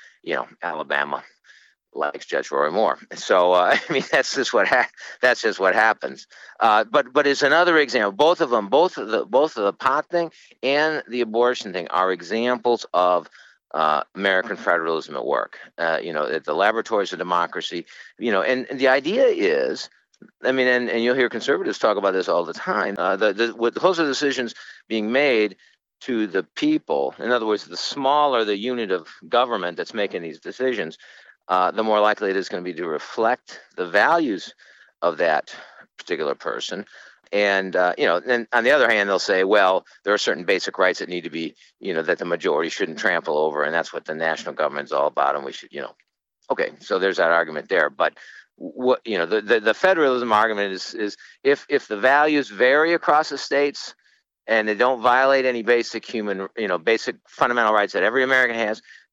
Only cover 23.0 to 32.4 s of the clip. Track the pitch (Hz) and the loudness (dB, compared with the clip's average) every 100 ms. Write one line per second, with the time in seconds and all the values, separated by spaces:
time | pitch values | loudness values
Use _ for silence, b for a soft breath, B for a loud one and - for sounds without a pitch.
23 | 90 98 107 98 117 101 117 - 180 170 | -2 0 0 0 -4 -2 -2 2 0 2
24 | 151 131 143 131 117 B B B - 110 | -2 0 -2 -2 -6 B B B -6 -4
25 | 107 131 147 113 107 95 b b _ _ | 0 0 2 2 0 -4 b b _ _
26 | - 117 107 95 - - 151 - - 71 | -4 -2 -2 -4 -6 -2 0 0 0 -2
27 | 69 - 117 123 110 101 - 87 - 143 | -2 -4 -2 0 0 -2 -4 -10 -10 -4
28 | 135 147 147 123 107 101 120 123 104 90 | 0 2 2 2 0 -2 -4 -6 -2 -4
29 | 80 - 82 120 127 110 87 82 - 110 | -6 -20 -2 0 0 -2 -4 -6 -8 -6
30 | 101 95 82 - 90 95 131 113 80 - | -6 -6 -10 -12 -14 -4 -2 -2 -6 -10
31 | B B B B - 92 90 101 110 107 | B B B B -2 0 2 0 2 4
32 | 104 104 101 95 | 2 2 0 -2